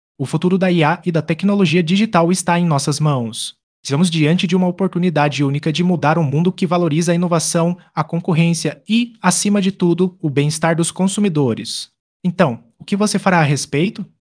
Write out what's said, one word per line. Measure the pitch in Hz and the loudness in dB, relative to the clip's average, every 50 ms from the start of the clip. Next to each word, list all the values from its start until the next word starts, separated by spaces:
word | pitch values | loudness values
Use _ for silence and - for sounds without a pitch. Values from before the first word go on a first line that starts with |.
| _ _ _ - | _ _ _ -8
O | 139 | -6
futuro | - - 156 175 180 190 190 | -4 -4 -2 0 0 0 2
da | 190 185 | 2 2
I | 175 170 151 | 2 2 2
A | 147 170 175 - | 2 0 0 -2
e | 180 | -2
da | 165 156 | -2 -2
tecnologia | 151 - 165 156 190 202 202 202 190 156 156 180 175 | -2 -2 -2 -2 0 0 2 2 2 2 2 2 2
digital | 156 190 196 226 226 220 170 170 170 | 2 0 0 0 2 2 2 2 2
está | 185 - - - 175 175 | 0 0 0 0 0 0
em | 175 | 2
nossas | 170 151 139 - 160 139 135 | 2 0 0 0 -2 -2 0
mãos. | 151 151 143 127 117 110 110 - - - - _ _ _ _ _ - | 0 0 0 0 -2 -6 -8 -10 -10 -12 -14 _ _ _ _ _ -8
Estamos | - 139 143 190 175 | -4 -2 0 0 0
diante | 165 160 151 147 170 180 - 165 | 2 2 2 2 2 2 0 0
de | 185 | 0
uma | 180 180 | 0 0
oportunidade | 180 175 - 190 185 - 170 180 185 156 147 147 147 131 139 143 | 0 0 -2 -2 -2 -2 -2 -2 0 2 2 0 0 0 0 0
única | 139 139 143 - 165 | 0 -2 -2 -2 -2
de | 147 165 175 | -2 0 0
mudar | 180 180 147 - 147 160 170 | 0 0 2 2 2 2 2
um | 165 | 0
mundo | 139 143 151 175 185 185 | 0 0 0 0 0 0
que | - 190 | 0 -2
valoriza | 151 180 175 175 165 147 165 170 175 | 0 0 0 0 2 0 0 0 0
a | 170 | 0
inovação, | 170 180 170 175 160 - - - 170 165 175 175 - - _ _ | 0 0 0 0 0 0 0 0 0 0 0 -2 -4 -8 _ _
a | 165 | -6
concorrência | 151 - - 170 - - 170 160 165 170 170 160 - 151 143 - _ - | -6 -4 -4 -4 -2 0 0 2 2 2 0 0 -2 -6 -6 -8 _ -2
e, | 214 233 240 240 - _ | 0 0 0 -2 -6 _
acima | - 180 180 - - 202 202 202 | -2 0 0 0 0 0 0 2
de | 185 196 196 | 2 0 0
tudo, | - 185 170 170 170 185 180 180 - | 0 0 2 2 2 0 -2 -2 -4
o | - 156 | -4 -2
bem-estar | 127 139 143 151 151 - 170 165 170 | 0 0 0 0 -2 -2 -2 0 0
dos | 160 165 - | 0 0 -2
consumidores. | - - 185 190 196 214 208 202 156 151 139 120 107 - 113 - - - - - _ _ _ _ _ _ - | -2 -2 -2 -2 0 0 0 0 0 0 0 0 0 -2 -6 -8 -10 -12 -12 -14 _ _ _ _ _ _ -6
Então, | 180 170 - 180 143 117 - - _ _ _ | -4 0 0 0 0 0 -4 -10 _ _ _
o | - | -8
que | - 202 | -6 -2
você | 196 208 208 - 190 | -2 0 0 0 -2
fará | - 190 180 170 | 0 2 2 4
a | 156 | 2
respeito? | 135 147 135 - - - 143 170 220 - - 190 - _ _ _ _ _ | 2 0 -2 -2 -4 -2 -2 -2 -2 -4 -8 -12 -14 _ _ _ _ _